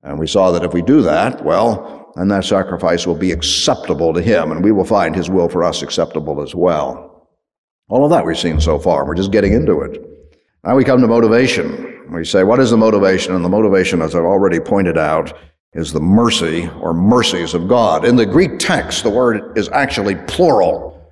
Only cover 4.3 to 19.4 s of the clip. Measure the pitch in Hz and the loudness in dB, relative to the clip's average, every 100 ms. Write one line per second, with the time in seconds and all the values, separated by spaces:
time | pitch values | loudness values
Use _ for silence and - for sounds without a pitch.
4.3 | 107 80 82 98 107 - 104 82 80 82 | 0 0 0 2 2 2 2 0 -2 -2
5.3 | 92 85 90 85 76 71 - 80 80 76 | 0 0 0 -2 -2 -6 -4 -4 -4 -6
6.3 | 71 71 90 87 78 69 64 - _ _ | -6 -6 0 0 0 -4 -8 -18 _ _
7.3 | _ _ _ _ _ _ 113 147 170 82 | _ _ _ _ _ _ 0 2 2 0
8.3 | 80 87 78 76 76 92 78 69 80 95 | -4 -2 0 0 0 0 0 -2 -4 0
9.3 | 104 98 110 151 80 69 - - - - | 0 2 2 2 -2 -2 -12 -18 -20 -20
10.3 | _ _ _ 85 131 131 127 120 117 113 | _ _ _ 0 2 4 4 4 4 4
11.3 | 117 127 - 85 - - - - 82 82 | 4 2 -2 -6 -8 -14 -18 -14 -10 -2
12.3 | 98 92 120 127 113 110 104 95 92 - | 2 4 4 4 4 4 4 2 2 -2
13.3 | 92 85 101 110 95 90 90 80 85 85 | -2 0 2 2 2 2 -2 -2 0 0
14.3 | 98 98 85 - 98 90 82 78 80 80 | 2 2 0 0 0 0 0 0 -2 -4
15.3 | - - _ _ 82 76 78 80 101 117 | -10 -20 _ _ -10 -6 -4 2 4 4
16.3 | - 85 80 85 71 - 85 98 123 113 | 0 -2 -4 -6 -8 -4 0 2 2 2
17.3 | 92 85 87 90 120 110 80 120 123 104 | -2 -4 -4 0 2 2 2 2 2 4
18.3 | 117 185 - - - - - - 107 127 | 2 2 -2 -2 -2 -2 -4 -2 0 0
19.3 | 107 | 0